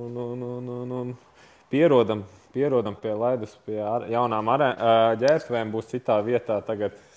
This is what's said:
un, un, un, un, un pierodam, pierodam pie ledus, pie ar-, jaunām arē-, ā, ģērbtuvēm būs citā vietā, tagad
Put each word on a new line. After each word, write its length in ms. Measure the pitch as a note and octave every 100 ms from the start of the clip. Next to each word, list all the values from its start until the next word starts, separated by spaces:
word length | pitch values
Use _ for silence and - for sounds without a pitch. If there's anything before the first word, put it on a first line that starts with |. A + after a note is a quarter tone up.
| A#2+
un, 100 | A#2+
un, 300 | A#2+ B2 B2
un, 220 | B2 B2
un, 220 | B2 B2 B2+
un 160 | B2 B2 _ _ - _ -
pierodam, 500 | C#3 E3 C3 G#2+ G#2+ G2 - _ B2+
pierodam 400 | C#3+ B2+ G#2+ G2+
pie 160 | A2
ledus, 460 | G#2+ A#2+ B2+ G#2+ - -
pie 140 | G#2+
ar-, 240 | G#2 A#2+ G2+
jaunām 460 | A#2 B2 A2 A2
arē-, 180 | C3+ C3+
ā, 220 | - A2+ A2+ A2+ A2+
ģērbtuvēm 560 | C3 D#3 - A#2+ A2 A2
būs 160 | -
citā 300 | B2+ - G#2+
vietā, 380 | G#2+ A#2+ - G#2
tagad 320 | G2 G#2+ G2+ - -